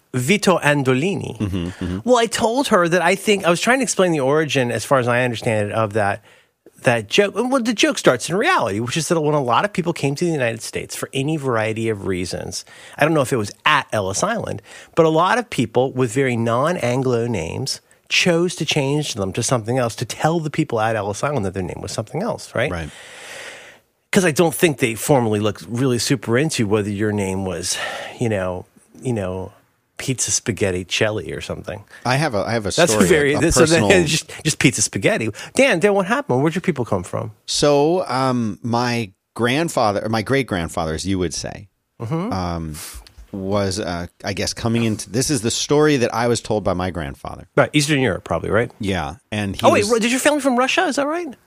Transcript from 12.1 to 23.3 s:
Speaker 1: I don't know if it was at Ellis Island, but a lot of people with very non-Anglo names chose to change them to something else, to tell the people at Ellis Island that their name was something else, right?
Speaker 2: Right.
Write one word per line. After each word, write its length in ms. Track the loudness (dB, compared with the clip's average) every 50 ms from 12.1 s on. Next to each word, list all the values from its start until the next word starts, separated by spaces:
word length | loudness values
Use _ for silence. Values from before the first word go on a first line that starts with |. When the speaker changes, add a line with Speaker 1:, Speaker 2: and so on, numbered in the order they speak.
| -2 -2 -2 -4 -6 -8 -8 -8 -10 -10 -12 -14 -18 -20 -20 -16 -2 0
Speaker 1:
I 60 | 2
don't 100 | 4 4
know 80 | 4 2
if 100 | 2 0
it 40 |
was 140 | 0 -2 -2 -6 -2 0
at 220 | 2 2 2 2 0 -2
Ellis 300 | -2 -2 -2 -2 -2 -2
Island, 380 | -2 -2 -4 -4 -6 -6 -8 -10 -14 -20 -20 -20 -2 _
but 120 | 4 4
a 40 | 4
lot 280 | 4 4 4 4 2 0
of 100 | -2 -2
people 420 | -2 -2 -2 0 2 2 2 2 2
with 200 | 0 0 0 2
very 240 | 0 0 2 0
non-Anglo 920 | 0 0 0 0 2 2 0 0 0 -2 -2 0 0 0 0 0 0 0
names 540 | 0 -2 -2 -4 -4 -6 -6 -6 -6 -6 -8 -10 _ _ _ _ -2
chose 440 | 0 2 2 4 4 2 2 0 -2
to 100 | -4 -4
change 480 | -2 0 0 0 0 0 0 -2 -4 -4
them 180 | -4 -4 -2 -2
to 100 | -2 0
something 360 | 0 0 0 0 0 0 0
else, 160 | 0 -2 -2
to 80 | -6 -8
tell 360 | -8 -4 -2 0 0 0 0
the 100 | -2 -2
people 300 | -2 -2 -2 0 0 0
at 160 | 0 0 0
Ellis 260 | 0 -2 -2 -4 -2 -2
Island 220 | -2 0 0 -2
that 80 | -2 -2
their 80 | -4 -4
name 180 | -4 -6 -8
was 120 | -10 -8 -6
something 300 | -6 -6 -6 -6 -6 -4
else, 320 | -4 -6 -6 -10 -6 -4
right? 160 | -2 -2 -2
Speaker 2:
Right. 200 | -2 -4 -6 -8 -10 -16 -20 -20 -20 -18 -18 -16